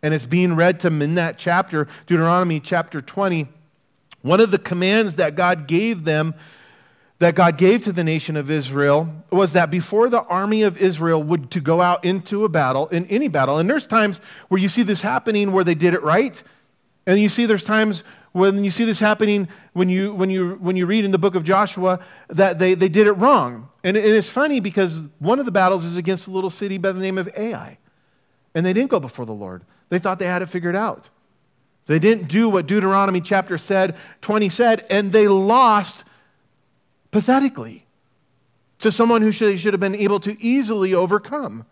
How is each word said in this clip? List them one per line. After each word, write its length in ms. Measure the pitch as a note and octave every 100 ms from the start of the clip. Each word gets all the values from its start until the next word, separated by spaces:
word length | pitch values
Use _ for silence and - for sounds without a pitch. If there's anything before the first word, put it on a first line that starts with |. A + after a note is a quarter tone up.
| D3+
And 80 |
it's 100 | D#3
being 300 | B2 E3+ F3+
read 240 | E3 F3 F3
to 100 | F3
them 140 | D#3
in 140 | D3 F3
that 200 | E3 -
chapter, 520 | F3+ F3 F#3 D#3 D3+ - -
Deuteronomy 540 | F3 E3 F3+ F3+ D#3
chapter 420 | - F3 E3 D#3
twenty, 460 | B2+ - G3 E3+ C#3 _ _ _ _ _ _ -
one 160 | B2+ F#3
of 140 | A3+
the 60 | F#3
commands 580 | - F3+ F#3 G#3+ G#3+ D3+
that 180 | D#3+
God 320 | D3+ F3+ F3+ C#3+
gave 380 | E3 A3 G#3
them, 280 | D#3 D3+ D#3+ D#3+ - - - _ _ _ _ _
that 160 | E3+
God 240 | E3 E3+ D3+
gave 240 | F3+ A3+
to 100 | G#3+
the 120 | F3+
nation 320 | E3 D#3+ D#3 D#3
of 120 | C#3
Israel, 640 | D#3 C3 C#3 C#3+ D3 E3 D#3 -
was 220 | F#3 F#3+
that 140 | E3+ D#3+
before 400 | F3 E3 G#3 A#3+
the 140 | A#3
army 400 | - F3+ G3+ G#3+
of 160 | G#3+ E3+
Israel 420 | F#3+ D#3 E3 D#3+
would 260 | D3+ E3 C3
to 100 | F3+
go 200 | C#3+ E3
out 240 | F3+ F3+
into 400 | F3+ F#3+ F3 G3+
a 40 | G#3+
battle, 380 | E3 C3 C3 D#3
in 140 | E3+ F3+
any 200 | G3+ D4
battle, 320 | D3 C3 D3
and 100 | F3
there's 160 | D4
times 360 | - A3 G#3 F#3 - - -
where 140 | F#3+
you 80 | F#3+
see 160 | A#3+
this 160 | G#3 F#3+
happening 500 | G3+ B3+ - G#3+ G3+
where 140 | F#3+
they 100 | F3
did 180 | D#3+ F3
it 120 | -
right, 360 | D3+ F3 C4 - - _ _ _ _ _
and 140 | - G3
you 100 | G#3
see 160 | -
there's 200 | A#3 G#3
times 400 | - G#3+ G#3+ F3 - - _
when 320 | F3+ F#3+ G3
you 80 | G3+
see 140 | F3
this 160 | A3+ G3
happening 480 | G#3+ G#3+ G#3+ G#3 F#3 - _
when 160 | F3 F#3
you, 260 | F#3 G3
when 160 | G3+ F#3+
you, 240 | F#3+ F3+ G3
when 160 | F3+ F#3
you 100 | F3
read 180 | A3
in 60 | G3
the 80 | F#3+
book 160 | F#3+
of 80 | F3+
Joshua 560 | D#3+ F#3+ G3+ - F#3 F3+ - - _
that 320 | E3 F#3+ E3
they, 140 | F#3
they 140 | F#3 F#3+
did 200 | F3 G#3+
it 60 |
wrong. 540 | G3 A#3 B3+ B2 A#2 B2+ _
And, 140 | F#3 G#3
and 100 | G#3+
it's 240 | G#3+ -
funny 300 | - D4+ C#4
because 480 | G3 F3+ F#3+ D#3+ D3 _
one 220 | D3+ B3+
of 60 | B3+
the 40 |
battles 340 | G3 F#3 F#3+
is 120 | E3+ E3+
against 320 | F3 F#3 -
a 20 |
little 200 | F#3+ F#3
city 280 | - G3+ F#3+
by 140 | F#3+
the 80 | F#3
name 180 | F#3+ F#3+
of 100 | F#3 -
Ai. 420 | A3 G#3+ - - _ _ _ _ _ _ _
And 100 | E3
they 80 | F3+
didn't 180 | F#3+ C4
go 100 | G#3+
before 260 | B2+ - A#2
the 80 |
Lord. 300 | G#2+ G2 F#2 _ _ _
They 120 | F3+
thought 180 | F#3 F#3
they 80 | F#3
had 160 | F3+
it 40 | F3+
figured 280 | F3+ F3
out. 360 | F#3 A3 - _ _ _ _ _ _ _ _ -
They 140 | D#3
didn't 260 | F#3+ A3+ D#3+
do 220 | F3+ A3+
what 180 | F#3+ D#3
Deuteronomy 540 | G#3 F#3+ G3 G3 F#3
chapter 360 | E3+ G3 F#3 F3
said, 380 | - G3 F#3+ E3 - -
twenty 280 | - G#3+ G3+
said, 360 | E3 A#3+ A3 A3+
and 220 | G3+ G3+
they 160 | G#3+ G#3
lost 760 | G3 G3 A#3+ B3 G#3 F#3 - - _ _ _ _ _ _ _ _ _ _
pathetically 720 | G#3+ G#3+ C4 C#4 - A2 - _ _ _ _ _ _ _ _ _ _
to 100 | A3
someone 320 | - A#3 A3+
who 80 | G#3+
should, 300 | G#3 G#3+ F#3+
should 120 | F#3+
have 60 | G3
been 140 | G3
able 240 | G#3 G3 G3+
to 160 | G3+ G#3+
easily 500 | A3+ C4 A3 A3 F#3+
overcome. 720 | F3+ F3+ G#3 - D4 A#3+ A2 A2+